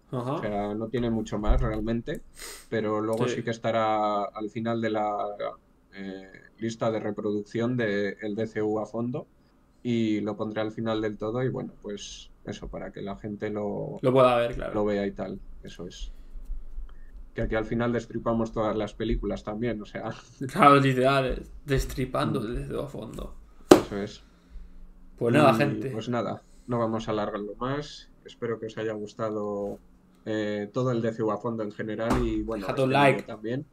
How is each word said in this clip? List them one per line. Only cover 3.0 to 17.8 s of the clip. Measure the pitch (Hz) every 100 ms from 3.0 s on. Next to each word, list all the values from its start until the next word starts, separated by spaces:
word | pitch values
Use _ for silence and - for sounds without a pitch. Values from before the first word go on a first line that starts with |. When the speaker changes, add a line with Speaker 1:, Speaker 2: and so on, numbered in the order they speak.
Speaker 2:
luego | 107 113 127
Speaker 1:
Sí. | 117
Speaker 2:
sí |
que | 120
estará | 113 117 113 110 107 107 104
al | 101 107 107
final | 117 113 117
de | 113
la, | 107 104 104 104 104 110 - _ _ _
eh, | 98 98 95 95 - - -
lista | 113 113 117
de | 110
reproducción | 107 107 104 104 104 113 117 127
de | 110 101 101 95
el | 110
D | 104 110
C | 113
U | 107 107
a | 104
fondo | 113 120 143 - _ _ _ _ _
y | 123 117 113 107
lo | 104 104
pondré | 107 110
al | 110
final | 110 113 110
del | 107 104
todo | 107 120
y | 127
bueno, | 101 - -
pues | 104 101 - - - - -
eso, | 101 -
para | - 92
que | 98
la | 101 98
gente | 107 101 107
lo | 104 104 101 104 101
Speaker 1:
Lo | 131
pueda | 131 127 120
ver, | 120
claro. | - -
Speaker 2:
lo | 107 104
vea | 101 101
y |
tal, | 98 98 98 - -
eso | 101 - 87
es. | - - - - - - - - - - - - - -
Que | -
aquí | 113 110
al |
final | 110 117